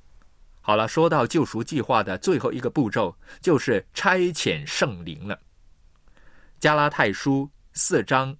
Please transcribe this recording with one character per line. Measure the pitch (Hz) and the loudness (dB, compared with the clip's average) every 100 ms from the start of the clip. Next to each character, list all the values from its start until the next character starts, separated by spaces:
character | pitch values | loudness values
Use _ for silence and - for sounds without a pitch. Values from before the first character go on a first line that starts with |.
| - - - _ - - | -20 -20 -20 _ -20 -8
好 | - 107 | 0 2
了， | 110 | 2
说 | - 165 | 2 2
到 | 156 117 | 2 2
救 | 165 123 | 0 0
赎 | 110 | -2
计 | 120 156 | -4 -4
划 | 107 120 | 0 0
的 | 101 92 | 0 -2
最 | - 156 | 0 0
后 | 120 | 0
一 | 127 | -4
个 | 120 | -4
步 | 156 113 | 0 0
骤， | 120 95 - - - | 0 -2 -4 -18 -6
就 | - 143 | 2 2
是 | - 104 - | 2 -2 -2
差 | - 196 185 175 | -4 0 2 0
遣 | 165 - 80 143 | -2 -2 -2 -4
圣 | - 151 90 85 | -2 -2 -2 -10
灵 | 78 92 | -10 -10
了。 | 98 _ _ - - - _ - - - - - - | -10 _ _ -20 -20 -20 _ -20 -20 -20 -20 -20 -2
加 | 151 | 2
拉 | 151 147 | 4 2
太 | - 120 | 2 0
书 | 98 - 135 139 _ - | 0 0 -2 -2 _ -12
四 | - - 170 | -6 0 0
章 | 101 131 135 | 2 0 0